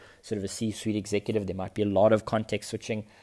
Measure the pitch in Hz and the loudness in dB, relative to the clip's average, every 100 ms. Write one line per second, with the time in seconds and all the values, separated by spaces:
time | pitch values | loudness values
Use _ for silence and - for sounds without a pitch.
0 | - - - 104 98 - 113 - 110 107 | -12 -20 -6 -4 -4 -4 -4 -2 -4 -4
1 | 98 101 - 107 98 95 92 - 104 98 | -2 -2 0 -2 -2 -4 -6 -2 2 6
2 | 110 110 - 110 110 104 - 110 - 107 | 6 6 2 -2 -2 -4 -4 -8 -6 -6
3 | - - | -8 -18